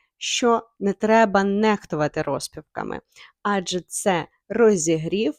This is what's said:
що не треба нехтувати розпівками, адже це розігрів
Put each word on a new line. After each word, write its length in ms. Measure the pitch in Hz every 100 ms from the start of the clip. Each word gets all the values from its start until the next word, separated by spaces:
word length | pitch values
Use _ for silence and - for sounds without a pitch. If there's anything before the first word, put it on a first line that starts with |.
| _ -
що 480 | - - 240 226 - -
не 140 | 196
треба 500 | 185 214 226 214 196
нехтувати 800 | 196 202 220 202 - 151 147 156
розпівками, 800 | 190 - - 156 - - 104 - - - - _
адже 380 | 208 196 180 180
це 460 | - - 202 170 - _ -
розігрів 840 | 202 220 185 156 160 160 196 269